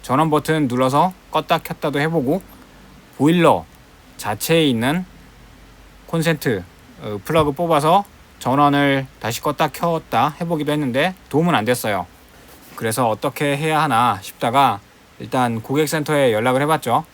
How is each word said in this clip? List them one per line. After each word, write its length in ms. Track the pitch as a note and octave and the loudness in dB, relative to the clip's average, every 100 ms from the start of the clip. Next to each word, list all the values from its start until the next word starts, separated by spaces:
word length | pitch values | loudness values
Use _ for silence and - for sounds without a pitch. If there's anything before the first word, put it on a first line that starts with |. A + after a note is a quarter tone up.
전원 300 | - B2+ D#3 | -2 0 2
버튼 360 | D3+ C#3+ D#3 C#3+ | 2 0 0 0
눌러서 460 | B2 C3 C#3+ F3 F3+ - | 0 2 2 0 -2 -6
껐다 320 | D#3 D#3 E3+ | -6 -2 -4
켰다도 380 | - E3 D#3 C#3 | -4 -6 -4 -2
해보고 400 | D3+ E3 B2+ F3 - - - - - - - - | 0 0 0 -2 -6 -20 -20 -20 -20 -20 -20 0
보일러 480 | C#3 F3 D#3+ G2+ - - - - - - | 2 4 4 2 -2 -20 -20 -20 -20 -14
자체에 500 | G#2 G#2 - E3 D#3 | -8 -8 0 2 2
있는 380 | A#2 B2 E3 F3+ - - - - - - - - - - | 0 0 -2 -6 -14 -20 -20 -20 -20 -20 -20 -20 -20 -6
콘센트, 580 | E3 D#3+ D#3 D3 G#2 F2+ - - - | -2 -2 -2 -2 -4 -6 -20 -20 -16
어, 200 | A2 G#2 | -10 -10
플러그 280 | - D#3 D3+ | -2 0 2
뽑아서 520 | C#3 F3 D#3+ D3 F#3 G3+ - - - | 0 0 2 4 2 2 -12 -20 -10
전원을 680 | - C3+ C#3+ C#3+ C#3+ C#3 C3+ - | -2 2 4 4 2 0 -2 -8
다시 200 | A2 A#2 | -8 -6
껐다 300 | - C#3+ - | -6 -2 -4
켰다 580 | - E3+ E3 - A#2 C3+ D3+ | -2 -4 -4 -4 -2 -2 -2
해보기도 320 | E3+ E3 D3 | -6 -4 -2
했는데 420 | D3+ C#3+ B2 E3 F#3 - | -2 -2 -2 -2 -4 -4
도움은 260 | C#3 F3 | 0 0
안 100 | C#3 | 0
됐어요. 420 | G#2+ B2 A2+ G2+ F2 - - - - - - - | 0 -2 -2 -4 -6 -14 -20 -20 -20 -20 -20 -8
그래서 320 | A2+ A2 B2 | -6 0 0
어떻게 480 | A2 C#3+ - D3 C#3 | 0 -4 -4 -4 -2
해야 260 | D#3+ D3+ | 0 0
하나 380 | D3+ A#2 A#2+ G2 | 2 2 2 0
싶다가 580 | - - B2+ B2+ C3+ G2+ - - - - | -6 -6 0 2 2 2 -8 -20 -20 -18
일단 440 | A#2+ C3+ B2 A2+ | -6 -2 0 -2
고객센터에 720 | - C3+ D3+ D#3+ D3 D3+ C3+ | -4 -2 0 -2 -2 2 2
연락을 300 | D3 A#2+ B2+ | 2 2 0
해봤죠. 420 | D3 D#3+ - C3 D#3+ | 0 -2 0 -2 -2